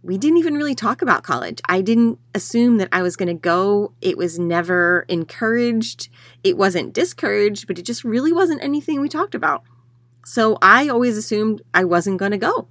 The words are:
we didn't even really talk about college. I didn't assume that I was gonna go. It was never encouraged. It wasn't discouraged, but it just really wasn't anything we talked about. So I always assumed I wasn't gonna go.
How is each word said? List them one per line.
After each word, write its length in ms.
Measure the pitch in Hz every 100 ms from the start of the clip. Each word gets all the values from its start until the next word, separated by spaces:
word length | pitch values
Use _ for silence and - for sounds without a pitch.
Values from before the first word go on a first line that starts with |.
we 160 | - 190
didn't 220 | 294 339
even 160 | 330 294
really 200 | 294 269
talk 260 | 233 247
about 220 | 269 165
college. 380 | - 127 85 - -
I 120 | 185
didn't 380 | 190 226 233 233 _ 208
assume 420 | - 233 240 226
that 120 | 185
I 100 | 185
was 140 | 180 175
gonna 180 | 175
go. 600 | 170 175 175 196 208 208 _
It 160 | 190 -
was 220 | 175 170
never 680 | 170 170 170 180 175 175 -
encouraged. 1000 | 170 160 - 220 233 240 226 226 - - - - -
It 140 | 190 -
wasn't 360 | 196 175 -
discouraged, 760 | - 359 - - 208 208 202 -
but 120 | 175
it 40 |
just 200 | 180 233
really 300 | 233 226 302
wasn't 300 | 339 359 294
anything 360 | 277 294 302 285
we 100 | 285
talked 260 | 311 403 -
about. 280 | 156 143 _ _ _ _ _ _ -
So 320 | - 220 214
I 260 | 190 233 294
always 300 | 240 247 214
assumed 440 | 214 214 220 214 -
I 120 | 180 185
wasn't 320 | 175 196 190
gonna 200 | 196 202
go. 300 | 226 494 -